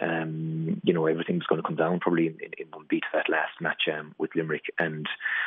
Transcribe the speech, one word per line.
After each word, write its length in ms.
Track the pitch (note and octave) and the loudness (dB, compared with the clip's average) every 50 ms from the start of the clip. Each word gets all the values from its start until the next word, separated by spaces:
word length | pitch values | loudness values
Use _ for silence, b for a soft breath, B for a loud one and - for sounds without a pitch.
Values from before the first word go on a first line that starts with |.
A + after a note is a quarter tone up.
Um, 800 | - - - D#2+ D#2+ D#2+ D#2+ - - D#2+ - - D#2+ D#2+ - - - | -2 0 0 0 -2 -2 -4 -4 -4 -2 -2 -2 0 -2 -2 2 4
you 80 | - | 4
know, 160 | F2 E2 D#2+ | 4 4 4
everything's 380 | D#2+ D#2+ E2 E2+ - F2+ F2 D#2+ | 4 2 2 2 0 0 0 2
gonna 180 | - - E2 E2 | 2 2 2 0
come 140 | - E2 | 0 0
down 240 | D2+ E2 E2 F2+ F2 | 2 2 2 2 2
probably 260 | - F2+ F2 E2 E2 | 2 4 4 4 4
in, 60 | E2 D#2+ - - | 2 0 -4 -10
in, 80 | - - | -10 -10
in 100 | - D#2 D#2+ | -12 -12 -12
one 140 | D#2+ D#2+ D#2 - | -14 -16 -4 -2
B 100 | - - | -2 -2
to 80 | - - - | 0 0 -2
that 160 | D#2 D#2 - | 0 0 2
last 320 | E2 D#2 D2+ - - - | 2 0 0 -2 -4 -4
match, 220 | - D2+ D2+ - - - D#2 | -4 -2 -2 0 0 0 -2
um, 160 | D#2 D2+ D2+ - | -2 -6 -10 -6
with 140 | - D#2+ D#2 - | -4 -4 -2 0
Limerick. 300 | E2+ D#2+ D#2 D#2 D2 - - - | 0 0 0 -2 -4 -4 -4 -2
And 300 | - E2+ D#2+ D#2 D#2 D#2 - - B B B B B B | -2 -2 -2 -2 -4 -6 -6 -6 B B B B B B